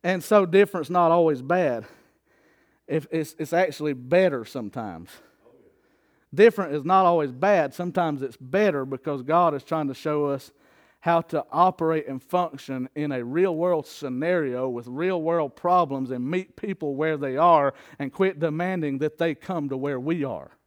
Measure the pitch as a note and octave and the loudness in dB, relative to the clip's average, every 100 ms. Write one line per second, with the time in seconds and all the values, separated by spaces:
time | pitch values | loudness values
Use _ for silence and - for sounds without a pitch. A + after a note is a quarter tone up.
0 | F3 F#3 - G#3 F#3 F#3 G3+ F3+ D#3 F3+ | -2 -4 4 4 6 4 4 0 -2 2
1 | E3 E3+ D#3+ C#3 C3 F3+ D#3+ A#2 A2 - | 4 6 4 0 0 0 2 -2 -8 -20
2 | _ _ _ _ _ _ _ _ - D#3 | _ _ _ _ _ _ _ _ -6 -6
3 | - D#3+ D#3 - D#3 E3+ F#3 C#3 D3+ C3 | -4 -6 -6 -8 -2 0 0 -2 -6 -6
4 | B2 F3 F#3 C3+ A2 C3 G#2 C3 A2 E2+ | 0 2 2 0 -8 -10 -8 -8 -10 -12
5 | F2+ - _ _ _ _ _ _ _ _ | -16 -20 _ _ _ _ _ _ _ _
6 | _ _ _ C#3+ A3+ A3 F3 D3 C#3+ F#3+ | _ _ _ 6 6 6 -4 -4 2 4
7 | F#3 E3+ D3 B2+ F#3+ G3 C#3+ - F3+ F#3 | 6 4 0 0 2 4 2 -4 -4 -2
8 | E3+ C#3+ C3 A#2 B2+ F#3+ G#3 D3 C3+ C3 | -2 -2 -8 -10 -4 0 2 0 -4 -6
9 | - C#3+ B2+ D#3+ F3 C#3+ - D#3+ C#3+ B2+ | -6 -6 0 2 2 0 -4 -4 -4 -4
10 | D#3 D3+ D3 C#3 - _ _ _ _ _ | -4 -2 -2 -4 -8 _ _ _ _ _
11 | E3+ E3 - D#3+ - D3+ F#3 F3+ D#3+ D#3+ | 0 2 0 -6 -4 2 2 2 -2 -2
12 | D3 C3+ _ F3+ E3+ C3+ - C3 B2+ - | -4 -12 _ -2 -2 -6 -10 -8 -8 -6
13 | D3 C3 A#2+ D#3 F#3+ D#3+ F3+ E3 - - | -6 -4 -4 0 0 0 0 0 -2 -12
14 | C#3 B2+ D#3+ F3+ C#3+ B2 C3 A#2+ A#2 B2+ | -8 -4 0 0 0 -4 -4 -6 -10 -4
15 | F3+ F#3 D#3+ E3+ C#3+ - F3 F3+ D#3+ C3+ | -2 -2 -2 -2 -2 -4 2 2 2 -2
16 | C3 B2+ B2+ F#3 F#3+ - G#3 F#3+ D3+ C#3 | -4 -4 -2 -4 -6 -10 -8 -6 -6 -2
17 | D#3+ D3+ C#3 C3 E3+ E3 C#3 - - - | -2 -2 -4 2 4 6 2 -2 -20 -10
18 | C#3+ - F#3+ E3 D#3+ D#3 F3+ F#3 D3+ C3+ | -10 0 -2 0 -4 -2 -2 -2 -4 -2
19 | D3+ D3+ E3+ D3+ - F3+ C#3+ C3 C#3 C3+ | -4 -2 -4 -4 -6 -6 -4 -4 -4 -4
20 | C3+ E3+ C#3 F2+ C#2 _ | -2 -2 -2 -6 -10 _